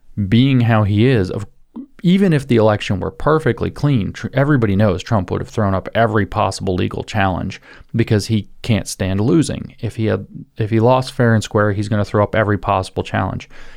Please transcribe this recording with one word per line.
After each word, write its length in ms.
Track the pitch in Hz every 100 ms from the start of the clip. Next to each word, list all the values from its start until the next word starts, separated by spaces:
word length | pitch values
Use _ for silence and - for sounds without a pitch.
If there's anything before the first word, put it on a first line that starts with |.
| - - 95
being 320 | 113 135 131
how 240 | 117 110
he 240 | 101 104 123
is, 240 | 120 92
of, 160 | 104 101 - _ - 277 - 170
even 280 | 190 196
if 140 | 147 -
the 100 | 117
election 420 | 107 104 - 95
were 100 | 85
perfectly 640 | - 147 156 151 113 -
clean, 400 | - 147 131 98
tr-, 160 | - 107
everybody 420 | 131 139 143 110 98
knows 260 | 107 87
Trump 300 | - 107 92
would 80 | 98
have 100 | -
thrown 240 | - 101
up 140 | 95 - 104
every 300 | 113 104 98
possible 500 | 107 98 - 95 92
legal 260 | 101 -
challenge 600 | - 107 95 87 92 - - - - 117
because 320 | 113 107 95
he 220 | 110 - -
can't 280 | - 101 -
stand 320 | - 95 95
losing. 520 | 110 170 - - - -
If 160 | 107 -
he 120 | 110
had, 200 | 101 101 - - -
if 120 | 107
he 120 | 110
lost 320 | 117 131 131
fair 200 | - 120
and 80 | 110
square, 300 | - 107 104
he's 160 | 98 101
gonna 160 | 107
throw 180 | 101 107
up 140 | 101 110
every 220 | 104 104
possible 460 | - 98 95 -
challenge. 460 | - 104 95 - - - -